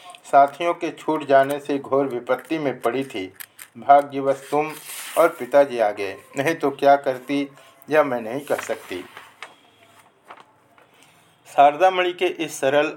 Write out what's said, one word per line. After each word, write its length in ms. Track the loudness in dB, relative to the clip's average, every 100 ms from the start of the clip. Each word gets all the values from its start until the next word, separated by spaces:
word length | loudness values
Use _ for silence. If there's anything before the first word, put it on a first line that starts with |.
| -20 -20
साथियों 500 | 2 4 4 2 -4
के 160 | -2 -6
छूट 340 | -6 -4 -4
जाने 340 | 2 4 4 -2
से 180 | -4 -6
घोर 280 | -2 -2 0
विपत्ति 520 | -4 -4 -6 -4 -4
में 220 | -4 -4
पड़ी 240 | -4 -4
थी, 220 | -6 -8 -10 -12 -20 -20 -20 -6
भाग्यवश 680 | 4 4 4 -2 -2 -4 -4
तुम 200 | -4 -4 -8 -16 -16 -6 2
और 100 | 2
पिताजी 480 | 0 0 2 2 2
आ 120 | -2
गए, 260 | -2 -6 -8 -10 -6
नहीं 180 | -4
तो 160 | -2 -4
क्या 240 | 0 4 4
करती 520 | 2 -6 -6 -6 -6 -10 -20 _ -2
यह 140 | 0
मैं 180 | 2 -2
नहीं 200 | -6 -10
कह 200 | -4 -6
सकती।" 400 | -4 -10 -8 -12 -12 -20 -20 _ -20 -20 _ _ _ _ _ _ _ -20 _ _ _ _ _ _ _ _ _ _ _
शारदा 420 | 4 4 6 2
मणि 220 | 2 0
के 140 | 0 -2
इस 320 | -2 -6 -4
सरल 260 | 0 2 0